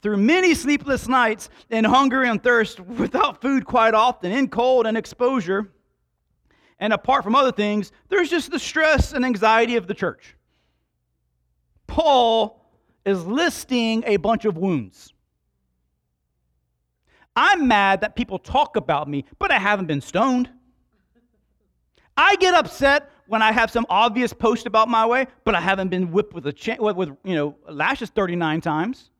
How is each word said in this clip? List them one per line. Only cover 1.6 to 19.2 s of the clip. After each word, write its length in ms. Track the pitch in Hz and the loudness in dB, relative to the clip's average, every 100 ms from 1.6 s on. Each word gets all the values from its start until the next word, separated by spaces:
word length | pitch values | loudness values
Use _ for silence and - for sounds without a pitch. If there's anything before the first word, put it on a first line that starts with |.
| _ | _
in 120 | 226 | 0
hunger 400 | 220 254 277 269 | 2 4 4 2
and 200 | 247 214 | 0 0
thirst, 360 | 254 233 214 - | 2 2 0 -6
without 640 | 180 233 - 349 - - | -16 -6 -4 0 -2 -2
food 240 | 262 269 269 | -2 -2 0
quite 300 | 240 226 220 | 2 2 2
often, 360 | 240 240 180 | 0 -2 -4
in 160 | 233 269 | -2 -2
cold 380 | - 247 262 226 | 0 0 2 0
and 100 | 220 | -4
exposure." 760 | - - 247 262 170 196 208 _ _ _ _ _ _ _ _ _ _ _ | -8 -4 -2 -2 -2 -4 -6 _ _ _ _ _ _ _ _ _ _ _
And 140 | 214 | -2
apart 300 | 208 - 269 | -2 0 0
from 100 | 190 | 2
other 180 | 247 262 | 2 2
things, 400 | - 208 208 185 _ _ | 0 -2 -2 -6 _ _
there's 200 | 381 330 | 0 0
just 220 | 339 - | -2 -4
the 80 | 302 | -8
stress 540 | - 320 311 302 - | -6 0 2 2 0
and 120 | 285 254 | -2 -2
anxiety 520 | 214 220 226 233 240 | 0 2 2 2 -2
of 100 | 180 | -4
the 80 | 202 | -4
church. 400 | 185 - - _ _ _ _ _ _ _ _ _ _ _ _ _ _ _ - | -6 -6 -20 _ _ _ _ _ _ _ _ _ _ _ _ _ _ _ -8
Paul 760 | - 320 254 233 226 220 - _ _ _ _ | 0 4 4 4 2 -2 -6 _ _ _ _
is 220 | 196 196 170 | -4 -4 -2
listing 760 | 254 339 - - 247 226 226 233 | -2 -2 -4 -4 -2 0 -2 -2
a 120 | 202 | -2
bunch 280 | 170 226 220 | 0 0 -2
of 120 | 160 | -2
wounds. 540 | 190 156 98 _ - _ _ _ _ _ _ _ _ _ _ _ _ _ _ _ _ _ _ _ _ _ _ - | -2 -2 -6 _ -20 _ _ _ _ _ _ _ _ _ _ _ _ _ _ _ _ _ _ _ _ _ _ 0
"I'm 320 | 320 392 269 | 2 4 4
mad 340 | 214 196 196 | 4 4 2
that 140 | 214 - | -2 -6
people 220 | 240 190 | -8 -8
talk 380 | - 262 294 220 | -4 -2 0 -2
about 320 | - 147 147 | -2 -4 -2
me, 180 | 143 | -8